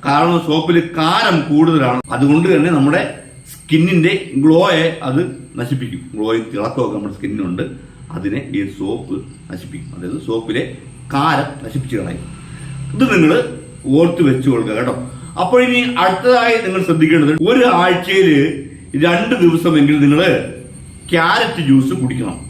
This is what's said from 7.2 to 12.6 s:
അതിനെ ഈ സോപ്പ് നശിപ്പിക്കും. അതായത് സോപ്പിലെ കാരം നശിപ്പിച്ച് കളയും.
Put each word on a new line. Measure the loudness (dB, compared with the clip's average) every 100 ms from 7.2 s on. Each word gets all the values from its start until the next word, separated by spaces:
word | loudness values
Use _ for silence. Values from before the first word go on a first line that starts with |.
| -8 -4 -4 -4 -6 -10 -18 -20 -14 -8
അതിനെ | -6 -6 -6 -6
ഈ | -6 -8
സോപ്പ് | -6 -6 -6 -10 -10 -18 -16
നശിപ്പിക്കും. | -14 -14 -14 -14 -12
അതായത് | -10 -10 -6
സോപ്പിലെ | -6 -4 -4 -6 -10 -18 -20 -8
കാരം | -2 0 0 -4 -8 -10
നശിപ്പിച്ച് | -8 -6 -6
കളയും. | -6 -8 -12 -16 -16 -16